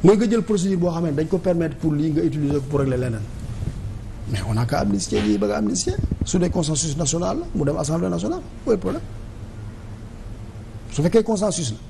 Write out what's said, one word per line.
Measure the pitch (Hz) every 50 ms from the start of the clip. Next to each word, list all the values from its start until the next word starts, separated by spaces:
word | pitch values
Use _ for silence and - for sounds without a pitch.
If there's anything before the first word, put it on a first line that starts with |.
| -
Mooy | 180 208 208
nga | 226 226
jël | 214 233 196
procédure | - 214 202 170 196 190 180
boo | 170 180
xam | 165 165 170
ne | 165
dañ | 143 139 156 156
ko | 190 180
permettre | 170 190 175 170 165 160 -
pour | - - 160 147
lii | 147 151 160
nga | 151 156 165
utiliser | 165 135 151 147 139 143
ko | 143 135 131
pour | 147 135
régler | 135 135 131 123
leneen. | 127 127 113 107 104 - - - - - - - - - - - - - - - - - - - - -
Mais | - 98 90 92
on | 110
n'a | 107 120
qu'à | 117 - -
amnistier | - 101 101 101 90 - - 107
lii | 101 107 104 101
bëgg | 104 104
a | 104 107
amnistier. | 107 104 262 - - - 381 - - - - - -
Su | - - 185
dee | 175 170
consensus | - 180 165 147 160 139 - 165 143 156
national | 170 131 - 170 175 185 196 285
la, | 349 - -
mu | 185 151
dem | 139 147 160
assemblée | 156 135 160 165 175 185
nationale. | 180 170 180 220 339 370 294 - - - -
Où | 285
est | 226
le | 190
problème? | 180 185 - 320 - - - - - - - - - - - - - - - - - - - - - - - - - - - - - - - - - - - - - -
Su | - -
fekkee | 147 170 - 226 220
consensus | 220 226 202 202 208 175 - 165 120
la | 107 113 - -